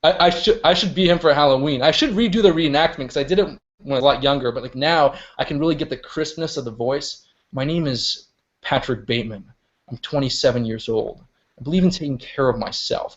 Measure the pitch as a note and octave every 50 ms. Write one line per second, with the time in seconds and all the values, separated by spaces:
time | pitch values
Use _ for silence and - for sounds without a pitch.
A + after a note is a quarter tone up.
0 | - D#3 F#3 - E3+ F3 F3 - - - - - - D#3 F3+ F3+ - F#3+ C#3+ D#3+
1 | F#3+ F3 F3 E3+ E3+ D#3+ C#3+ C#3+ D3 D3 C3+ C3 C3+ D3+ D3 B2+ B2 D#3 D3+ -
2 | D4+ D4 G#3+ F#3 A#3 A3+ F3 A3+ G#3+ G3 E3 D#3+ E3 D3+ C#3 C#3+ D#3+ D#3+ - -
3 | C#3 B2 - D3+ C#3 C3+ F3+ F#3 G3+ - - - _ _ _ _ _ C#3 C#3 C3
4 | B2 C#3+ C3+ B2 C3 C#3 C#3+ C#3 B2+ B2 A#2 B2+ A#2 B2+ - C3 C#3 D#3 E3+ E3
5 | D3 C#3 - - - - _ - C3+ - D#3 C#3+ D3+ E3 D#3+ C#3+ D#3+ - C3+ C3
6 | - - - - D#3 D3+ - - D#3+ D#3 - D3 B2+ A#2 A2 A2+ A#2+ B2 C3+ C#3+
7 | D3+ - - - _ _ _ _ _ _ - C3+ C3 D3 D#3+ E3+ E3 C#3+ B2+ A2+
8 | - - - - - _ _ _ _ _ _ _ _ - - C3+ - - B2+ A2
9 | G#2 - A#2+ A#2+ A2 A2+ A2+ G2+ G2 _ _ _ _ _ _ _ _ _ C3 A#2+
10 | - - - C#3+ C#3 C3 - - - C3+ A#2+ B2 A#2 A2+ A2 A2 - - A2+ A2
11 | A2 A2 - - - _ _ _ _ _ _ _ A#2+ C3 D#3+ F#3 F3+ F#3 F3+ -
12 | D#3+ C#3+ C3+ B2 - - - - C#3 C3 A#2+ G#2+ A2 - - - - - - -
13 | - - -